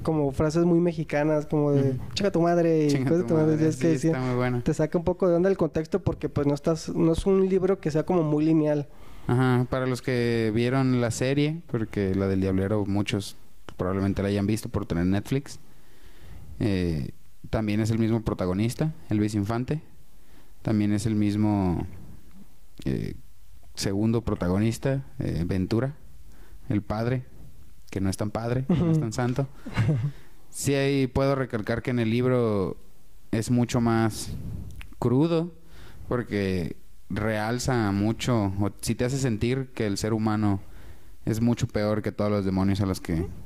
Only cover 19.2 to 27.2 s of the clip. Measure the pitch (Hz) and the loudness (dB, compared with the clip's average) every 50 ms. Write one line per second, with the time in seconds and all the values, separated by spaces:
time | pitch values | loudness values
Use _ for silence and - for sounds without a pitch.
19.2 | 104 107 107 107 101 104 117 117 127 - 151 156 - - - - - - - - | 2 2 2 0 0 0 0 -2 -2 -2 -4 -4 -6 -10 -14 -14 -14 -12 -12 -12
20.2 | - - - - - - - - - 117 110 104 104 104 104 101 - 113 107 104 | -12 -12 -12 -12 -12 -12 -10 -6 -2 0 2 2 4 2 2 2 0 0 2 2
21.2 | 104 104 104 107 107 107 104 101 95 90 82 - 82 - - - - - - - | 2 2 2 2 2 4 4 4 2 2 2 0 -2 -6 -8 -10 -12 -12 -12 -12
22.2 | - - - - - - - - - - - - - - 65 55 53 50 - - | -12 -12 -12 -12 -12 -12 -12 -12 -12 -12 -10 -6 -4 -4 -2 -2 -4 -4 -6 -8
23.2 | - - - - - - - - - - - - - 110 98 101 107 110 113 117 | -10 -12 -12 -12 -12 -12 -12 -12 -12 -12 -8 -4 -4 -2 0 0 2 2 2 0
24.2 | 113 104 104 - 90 87 92 98 107 113 113 - - 135 135 139 135 - - - | 0 -2 -2 0 0 2 2 2 2 0 0 0 -2 -2 -2 -2 -4 -6 -6 -4
25.2 | - - - 78 85 90 98 92 92 87 104 113 123 139 147 - - - - - | -4 -2 -2 -2 0 0 0 0 0 0 0 0 0 -2 -4 -8 -12 -14 -14 -12
26.2 | - - - - - - - - - - 101 104 - - 107 110 117 120 131 127 | -12 -14 -14 -14 -14 -14 -12 -10 -6 -2 -2 -2 -2 -2 -4 -2 0 0 0 -2